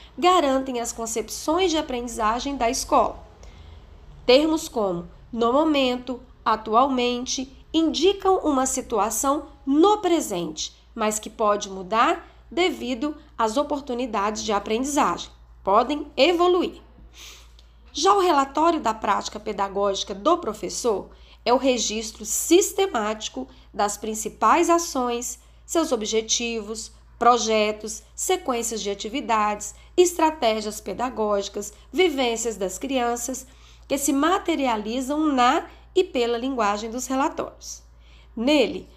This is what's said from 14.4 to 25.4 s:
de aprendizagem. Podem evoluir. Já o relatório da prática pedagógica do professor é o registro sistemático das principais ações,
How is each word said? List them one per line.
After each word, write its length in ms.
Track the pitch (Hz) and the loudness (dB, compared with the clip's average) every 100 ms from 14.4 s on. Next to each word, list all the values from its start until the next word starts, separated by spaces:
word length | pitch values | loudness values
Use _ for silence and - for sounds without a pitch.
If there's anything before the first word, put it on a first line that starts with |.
de 80 | 220 | -2
aprendizagem. 800 | 202 208 220 269 285 208 - - - - - | -2 0 -2 0 0 0 0 -8 -18 -20 -8
Podem 440 | - 208 240 294 294 - | 2 2 2 -2 -4 2
evoluir. 640 | 302 339 359 359 247 - - - - - - - - - - _ - | 4 6 4 2 0 -6 -18 -20 -20 -20 -20 -20 -20 -20 -20 _ -14
Já 220 | - 359 | -2 2
o 60 | 403 | 4
relatório 600 | 370 285 269 - 330 320 | 4 2 2 2 2 2
da 140 | 226 | -2
prática 440 | 220 220 202 - 214 | -2 -2 -2 -4 -10
pedagógica 760 | 220 202 196 196 202 196 - | -8 -4 -2 0 0 -2 -6
do 240 | 196 247 339 | -2 0 2
professor 720 | 226 214 185 - 240 190 - - - - | 0 -8 -8 -4 -2 -2 -4 -16 -20 -6
é 80 | - | 2
o 40 | 254 | 2
registro 680 | 262 247 208 214 220 - | 4 0 -2 -4 -8 -10
sistemático 1200 | 208 - - 349 415 - 381 233 208 220 - - 254 - - | -8 -6 4 4 4 0 -2 -2 -4 -4 -8 -10 -12 -16 -12
das 240 | - 208 - | -4 -2 -2
principais 720 | 220 220 208 - 220 294 339 | -8 -6 -8 0 2 4 4
ações, 680 | 339 339 269 247 240 254 - | 2 0 -2 -2 -4 -6 -12